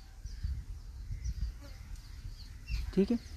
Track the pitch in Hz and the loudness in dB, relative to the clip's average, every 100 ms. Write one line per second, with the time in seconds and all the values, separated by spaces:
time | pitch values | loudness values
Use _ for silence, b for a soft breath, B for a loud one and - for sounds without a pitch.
0 | - - - - - - - - - - | -12 -10 -6 -2 0 0 -2 -6 -6 -8
1 | - - - - - - 285 - - - | -4 0 0 2 0 0 -8 -8 -8 -8
2 | - - - - - - - - - - | -8 -8 -8 -8 -8 -10 2 2 6 6
3 | 196 233 - | 8 6 2